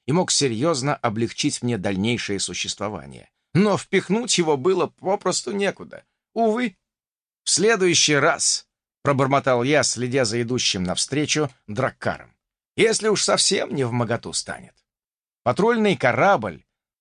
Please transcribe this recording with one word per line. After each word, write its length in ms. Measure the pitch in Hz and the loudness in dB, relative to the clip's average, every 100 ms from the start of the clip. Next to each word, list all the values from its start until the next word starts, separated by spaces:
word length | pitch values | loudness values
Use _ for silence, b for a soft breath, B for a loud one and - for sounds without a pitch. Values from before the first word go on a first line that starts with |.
| - | -2
и 40 | |
мог 200 | 165 180 | 0 0
серьезно 640 | - 139 110 160 147 135 139 | 0 0 0 0 0 -2 -2
облегчить 640 | 120 107 113 - 147 - | -2 -2 -2 -2 -2 -2
мне 160 | 123 113 | -2 -2
дальнейшее 600 | 101 95 107 120 - 98 | -2 0 0 -2 -4 -4
существование. 880 | - 90 - - 104 98 69 62 - _ _ | -6 -6 -8 -6 -8 -8 -12 -18 -20 _ _
Но 240 | 156 208 180 | 2 2 0
впихнуть 600 | - 190 - 214 240 - | 0 -2 0 0 2 2
его 200 | 160 143 | 2 2
было 300 | 131 185 143 | 2 2 0
попросту 640 | - 180 202 190 - - | -4 -4 -2 -2 -4 -4
некуда. 520 | 202 196 - 87 - - _ _ | -2 -2 -4 -12 -18 -20 _ _
Увы. 420 | 220 226 220 247 - _ _ _ _ _ _ | 0 0 2 -2 -6 _ _ _ _ _ _
«В 60 | - | -2
следующий 640 | - 208 226 185 160 - 143 | 2 4 4 4 4 4 4
раз», — 520 | 156 147 - - - _ _ _ | 2 2 0 -2 -6 _ _ _
пробормотал 600 | - 139 135 139 131 123 | -2 0 2 2 2 2
я, 200 | 127 147 | 2 2
следя 420 | 120 113 123 135 117 | 2 -2 -2 0 0
за 160 | 117 | -2
идущим 420 | 120 123 - 98 | -2 -2 -2 -2
навстречу 640 | 90 90 - 139 - 151 151 - - | -2 -2 -2 -2 -2 -2 -2 -6 -10
драккаром, 680 | 104 127 - 113 73 60 _ _ _ _ - | -4 -4 -4 -6 -6 -10 _ _ _ _ 0
«если 320 | 220 214 214 | 0 2 0
уж 140 | 196 | 0
совсем 500 | - 196 - 196 - | 2 2 2 0 -2
не 120 | 165 123 | -2 -2
в 60 | |
моготу 420 | 120 113 117 90 | -2 -2 -4 -4
станет». 420 | - - 65 62 _ _ _ _ _ _ _ | -8 -8 -12 -16 _ _ _ _ _ _ _
Патрульный 520 | 117 123 214 233 208 160 | -2 2 2 4 2 2
корабль 720 | 127 117 180 180 107 71 _ _ _ _ | 2 4 4 4 0 -8 _ _ _ _